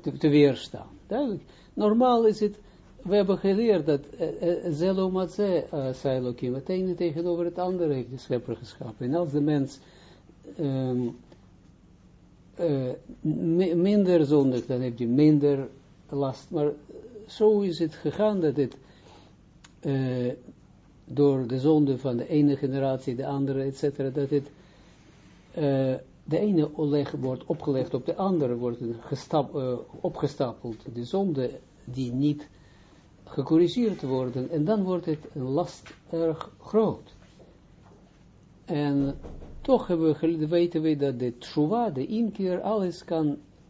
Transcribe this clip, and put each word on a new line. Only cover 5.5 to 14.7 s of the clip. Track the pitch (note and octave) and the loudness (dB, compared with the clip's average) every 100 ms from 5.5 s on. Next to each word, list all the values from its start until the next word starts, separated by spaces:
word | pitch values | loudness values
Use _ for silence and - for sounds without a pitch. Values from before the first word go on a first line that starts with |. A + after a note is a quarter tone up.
| F3 - | 0 -2
eh, | D#3+ C3 | -4 -4
zei | B2+ C#3 C3 | -4 -2 0
Elohim, | B2 A#2+ B2+ | -2 -4 -4
het | B2+ - | -4 -4
ene | F#3 F#3 | -2 -2
tegenover | F3 F3 D3+ F3 F3 | -2 -2 -2 -2 -2
het | F3 F3 | -2 -2
andere | F3+ F#3 E3+ | -2 0 0
heeft | C3+ A#2 | -2 -4
de | C3 | -10
schepper | - B2+ - A2+ | -4 -4 -4 -8
geschapen. | - - B2+ G#2+ B2 | -10 -14 -12 -8 -2
En | |
als | D#3+ F3 | -2 0
de | D3 | 0
mens, | D3 D3 C3 - - - - - - - - - | 2 2 -2 -6 -20 -20 -20 -20 -20 -20 -16 -6
ehm, | D3 C3+ C3 B2 B2 A2+ - - - - - - - - - - - - - | -2 -2 -2 -2 -2 -6 -16 -20 -20 -20 -20 -20 -20 -20 -20 -20 -20 -20 -18
eh, | - E3+ C#3 B2+ - - - | -4 0 0 -2 -6 -12 -6
mi-, | D#3 D#3 D3 E3 F#3 | -4 -2 2 2 2
minder | E3+ F#3 G#3 F#3 F3 C#3+ | 2 4 4 6 4 6
zondigt, | D3+ C3+ B2 | 4 4 2
dan | - | -2